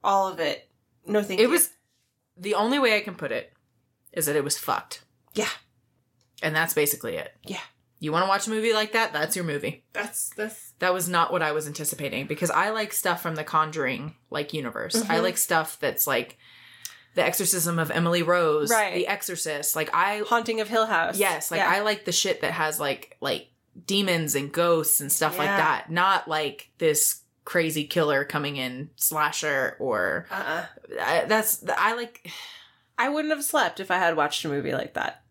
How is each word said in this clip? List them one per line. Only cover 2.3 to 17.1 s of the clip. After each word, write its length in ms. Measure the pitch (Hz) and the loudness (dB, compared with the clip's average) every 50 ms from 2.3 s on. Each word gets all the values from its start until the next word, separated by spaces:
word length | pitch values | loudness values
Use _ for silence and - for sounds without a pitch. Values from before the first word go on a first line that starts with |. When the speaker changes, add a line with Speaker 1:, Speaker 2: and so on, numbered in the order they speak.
| _ | _
Speaker 2:
the 180 | 180 180 208 196 | -10 -4 -2 2
only 240 | 190 214 233 269 285 | 2 2 2 4 4
way 160 | 262 226 214 | 4 4 4
I 60 | 208 | 4
can 140 | 208 208 175 | 0 -4 -8
put 160 | - 151 139 | -8 -6 -4
it 200 | 113 117 - - _ _ _ _ _ _ _ _ _ _ _ - - | -4 -4 -6 -8 _ _ _ _ _ _ _ _ _ _ _ -8 -4
is 120 | 175 156 | -2 -2
that 100 | 147 147 | 2 2
it 60 | 151 139 | 0 2
was 140 | 143 - | 0 -4
fucked. 460 | - - - - - - _ - - _ _ _ _ _ _ - | -4 -2 -2 -2 -2 -4 _ -16 -16 _ _ _ _ _ _ -4
Speaker 1:
Yeah. 160 | 214 214 214 - - _ _ _ _ _ _ _ _ _ _ _ _ _ _ _ - | -4 -2 -2 -6 -8 _ _ _ _ _ _ _ _ _ _ _ _ _ _ _ -6
Speaker 2:
And 140 | - 160 156 | -4 0 0
that's 180 | 156 165 160 - | 0 0 2 2
basically 420 | 151 147 143 143 131 - 113 82 | 2 2 2 0 -4 -6 -6 -6
it. 160 | - - - _ _ - | -6 -8 -10 _ _ -14
Speaker 1:
Yeah. 160 | - 190 - - - _ _ _ _ _ _ | -12 -12 -12 -12 -16 _ _ _ _ _ _
Speaker 2:
You 120 | 160 151 | -6 -2
wanna 160 | 180 175 185 | 0 0 2
watch 200 | 190 196 196 196 | 2 2 0 0
a 40 | 220 | -2
movie 220 | 220 220 220 233 220 | -2 0 0 2 2
like 180 | 214 214 214 220 | 2 0 0 0
that? 180 | 226 226 165 | 0 0 0
That's 240 | - 151 156 156 - | 0 -2 -2 -2 -2
your 100 | 185 175 | -4 -2
movie. 380 | 160 143 143 - 127 - - _ _ - | -2 -4 -2 -4 -6 -8 -8 _ _ -8
Speaker 1:
That's, 360 | - 214 - - - - - - | -8 -8 -6 -6 -6 -8 -6 -6
that's 380 | - 214 220 - - - - _ _ | -8 -8 -8 -8 -14 -18 -20 _ _
Speaker 2:
That 140 | 185 185 180 | 0 0 2
was 160 | 190 170 175 | 0 -2 0
not 220 | 180 170 165 - | 2 2 2 2
what 100 | 175 175 | 2 0
I 100 | 160 151 | 0 0
was 160 | 151 156 151 | -2 -2 -4
anticipating, 600 | 147 143 - 151 - - - 147 139 - 131 139 | -6 -8 -6 -6 -6 -4 -4 -6 -4 -4 -6 -4
because 240 | - 147 - 180 165 | -4 -2 0 0 2
I 180 | - 165 190 208 | 2 2 2 2
like 240 | 220 220 214 214 - | 0 -2 -4 -4 -4
stuff 280 | - - 185 170 170 | -2 0 0 0 0
from 140 | - 170 160 | -2 -4 -4
the 80 | 151 151 | -4 -6
Conjuring, 720 | - - 156 156 156 156 160 139 127 127 - 143 156 - _ _ _ | 0 2 2 2 2 0 -2 -2 -2 -2 -4 -8 -10 -12 _ _ _
like, 240 | - 147 147 147 - | -6 -6 -6 -4 -6
universe. 420 | 151 135 120 - - - 165 - | -6 -6 -4 -6 -6 -6 0 0
I 200 | 226 226 196 165 | 0 0 2 0
Speaker 1:
Mm-hmm. 80 | 170 175 | 2 2
Speaker 2:
like 140 | 185 175 | 0 0
stuff 400 | - - - 180 160 156 - - - | 0 0 2 2 0 0 -2 -6 -4
that's, 260 | 151 131 - - - | -4 -2 0 0 0
like, 300 | 147 135 120 123 - - _ - - - - - - - - - - - - _ _ | 0 0 0 -2 -4 -12 _ -20 -20 -20 -20 -20 -20 -20 -16 -16 -16 -16 -16 _ _